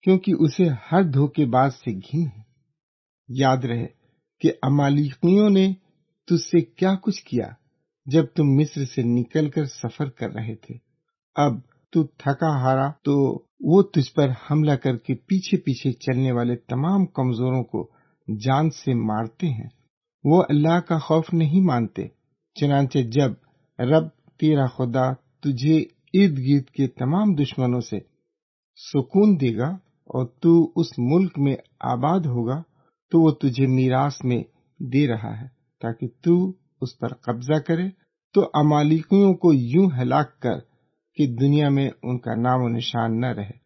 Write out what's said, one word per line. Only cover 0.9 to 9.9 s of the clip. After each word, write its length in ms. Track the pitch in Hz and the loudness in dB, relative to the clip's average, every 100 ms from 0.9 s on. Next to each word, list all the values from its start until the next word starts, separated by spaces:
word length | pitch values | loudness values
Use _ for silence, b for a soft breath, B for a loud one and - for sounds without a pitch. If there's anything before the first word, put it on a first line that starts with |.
ہر 100 | 170 | 0
دھوکے 440 | 185 135 147 143 139 | 2 2 0 0 0
باز 280 | 123 135 | 2 0
سے 160 | 127 - | -2 -8
گھن 360 | 98 - 151 160 | -8 -6 -6 -6
ہے۔ 160 | 104 - _ _ _ _ _ _ _ _ | -8 -20 _ _ _ _ _ _ _ _
یاد 280 | 123 135 131 | -2 0 0
رہے 300 | 123 117 117 _ _ _ _ _ | -2 -6 -8 _ _ _ _ _
کہ 120 | - - | -2 -2
امالیقیوں 880 | 131 143 139 143 147 131 170 196 214 | 0 2 2 0 -2 -2 2 4 4
نے 240 | 190 190 190 _ _ _ _ - | 4 2 -2 _ _ _ _ -2
تجھ 160 | 175 | -2
سے 180 | - 175 | 0 0
کیا 340 | - _ 185 190 | -2 _ -2 -2
کچھ 220 | 208 190 | -4 -6
کیا 240 | - 123 107 - _ _ _ _ - | -6 -6 -6 -12 _ _ _ _ -2
جب 200 | 151 151 | 0 0
تم 180 | - 147 139 | 0 2 2
مصر 280 | 151 - | 0 -4
سے 180 | 135 - | -8 -4
نکل 480 | 120 120 123 156 151 | -2 -2 -2 -2 -2
کر 140 | 151 | -2
سفر 460 | 143 - 120 | -6 -6 -12